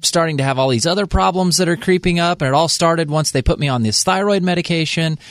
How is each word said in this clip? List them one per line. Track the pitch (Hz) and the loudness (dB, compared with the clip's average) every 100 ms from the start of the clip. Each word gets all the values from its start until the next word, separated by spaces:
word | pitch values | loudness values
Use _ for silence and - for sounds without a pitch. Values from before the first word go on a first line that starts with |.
starting | - 175 165 147 | -2 0 0 0
to | |
have | 135 131 | -2 0
all | 135 | 0
these | 120 | 0
other | 147 185 202 | 0 -2 -2
problems | 185 190 185 185 165 | 0 0 2 0 2
that | 170 | 0
are | 170 | 0
creeping | - 180 180 170 | 0 0 0 0
up, | 170 180 | 0 0
and | 135 | 0
it | |
all | 139 165 | 2 0
started | - 170 165 160 | 2 2 2 0
once | 151 151 | -2 0
they | 135 | 0
put | - 165 | 0 0
me | 147 | 0
on | 127 | 0
this | 110 104 | 0 0
thyroid | - 185 208 196 | 0 0 0 0
medication." | 180 175 165 170 156 - 160 156 - | 0 -2 -2 -2 -2 -2 -2 -4 -10